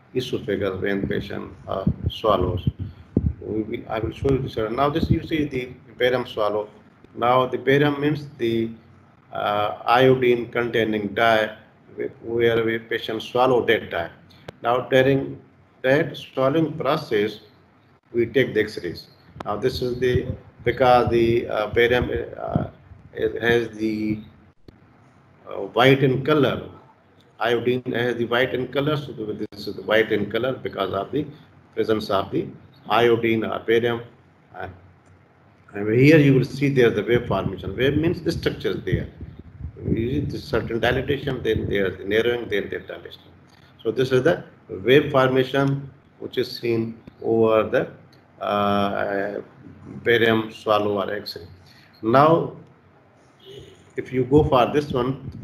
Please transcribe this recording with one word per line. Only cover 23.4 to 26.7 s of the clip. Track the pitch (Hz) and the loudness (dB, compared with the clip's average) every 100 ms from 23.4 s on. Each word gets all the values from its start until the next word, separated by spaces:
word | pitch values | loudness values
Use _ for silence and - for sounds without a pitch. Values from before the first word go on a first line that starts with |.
has | 117 117 113 107 | 2 2 0 -4
the, | 110 107 107 107 - - - _ - - - _ _ _ _ _ 98 | -4 -2 -4 -4 -8 -20 -20 _ -20 -20 -20 _ _ _ _ _ -14
uh, | 98 98 | -10 -2
white | 107 131 135 | 4 6 6
in | 135 131 | 4 2
color. | 151 151 120 90 - | 2 2 2 -2 -8